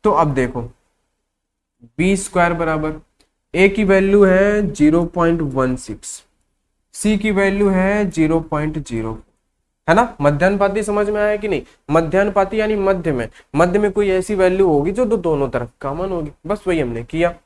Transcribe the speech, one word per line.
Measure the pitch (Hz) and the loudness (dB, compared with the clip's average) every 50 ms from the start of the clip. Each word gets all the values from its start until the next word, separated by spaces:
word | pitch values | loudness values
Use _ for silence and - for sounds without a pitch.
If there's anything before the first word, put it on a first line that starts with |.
| - | 2
तो | 214 | 2
अब | 180 151 165 151 135 | 2 2 2 2 0
देखो, | 135 127 120 127 123 117 117 - _ _ _ _ _ _ _ _ _ _ _ _ _ _ _ _ _ _ _ _ _ - - _ - | -2 -2 -2 -4 -8 -10 -10 -16 _ _ _ _ _ _ _ _ _ _ _ _ _ _ _ _ _ _ _ _ _ -20 -18 _ -2
बी | 170 190 196 | 0 0 0
स्क्वायर | 190 - - - 180 170 170 170 | 0 -2 -4 0 0 2 2 0
बराबर | 165 170 160 160 156 156 156 156 156 _ _ _ _ _ _ _ _ _ _ - | -2 -2 -2 -2 -2 -4 -6 -8 -10 _ _ _ _ _ _ _ _ _ _ 0
ए | 165 190 196 | 2 2 2
की | 196 220 214 | 2 0 2
वैल्यू | 185 196 190 190 196 196 202 196 | 2 4 2 4 4 4 4 6
है | 190 185 190 196 208 208 208 202 170 | 6 6 4 4 2 2 0 -2 -4
ज़ीरो | - - 151 151 156 170 170 | 0 2 2 4 4 2 0
पॉइंट | 170 - 175 170 165 170 165 160 | -2 -2 0 0 0 0 0 -2
वन | 139 127 131 131 127 127 | -4 -2 -2 0 0 -2
सिक्स, | 123 - - 104 92 - - - - _ _ _ _ _ _ _ _ _ _ _ _ _ _ _ | -6 -8 -14 -14 -14 -14 -16 -16 -16 _ _ _ _ _ _ _ _ _ _ _ _ _ _ _
सी | - - 208 214 202 | -4 0 0 0 0
की | 208 214 | 0 0
वैल्यू | 202 196 196 196 196 196 202 196 | 0 2 0 0 2 2 2 2
है | 190 185 185 190 202 208 208 | 2 2 2 0 0 0 -2
ज़ीरो | 180 - 160 160 156 160 160 | -2 0 0 2 2 2 0
पॉइंट | 160 - 160 147 151 156 151 156 | -2 -2 -4 -4 -4 -4 -4 -6
ज़ीरो, | 143 - 117 113 110 110 110 107 - _ _ _ _ _ _ _ _ _ _ _ _ - | -8 -6 -6 -6 -6 -6 -8 -10 -14 _ _ _ _ _ _ _ _ _ _ _ _ 2
है | 165 | 2
ना। | 214 247 - - - | 2 2 0 -4 0
मध्यानुपाती | 143 147 147 143 175 190 202 196 202 196 196 220 | 0 0 2 2 0 0 2 2 0 0 0 -2
समझ | 208 208 208 208 208 202 | -2 -2 -2 -2 -2 -2
में | 214 208 | -2 -2
आया | 208 208 214 | 0 -2 -2
कि | 208 202 208 | -4 -4 -4
नहीं? | 175 143 - _ _ _ _ - | -4 -4 -6 _ _ _ _ 0
मध्यानुपाती | 147 165 165 160 160 190 202 208 196 202 196 196 220 214 | 0 0 2 2 0 0 0 2 2 0 0 0 0 -2
यानी | 214 220 214 | 0 0 0
मध्य | 202 196 190 196 185 160 165 | 0 0 0 0 0 -2 -2
में, | 143 123 113 110 _ - _ _ - | -2 -2 -4 -6 _ -20 _ _ 0
मध्य | 143 170 180 180 208 | 0 2 2 2 0
में | 208 202 | 0 0
कोई | 190 208 208 196 | 0 0 0 0
ऐसी | 185 185 180 - 214 | 0 0 0 -2 0
वैल्यू | 190 185 185 180 190 196 180 | 2 2 2 4 2 2 4
होगी | 156 143 147 180 | 4 2 0 0
जो | 196 247 254 | 0 -2 0
दो, | 214 226 208 | 0 0 -2
दोनों | 175 170 156 143 139 131 | 0 -2 0 0 -2 -2
तरफ | - - 123 - _ _ | -2 -6 -6 -6 _ _
कॉमन | - 139 139 165 185 196 | -8 -8 -6 -6 -6 -4
होगी, | 185 170 156 147 - _ _ | -4 -6 -6 -8 -12 _ _
बस | 160 208 208 - | -8 -8 -4 -2
वही | 185 175 160 | -2 -2 -2
हमने | 139 120 117 113 117 | -2 -4 -6 -8 -10
किया। | - - 160 170 170 170 - _ | -8 -2 -2 -2 -2 -2 -6 _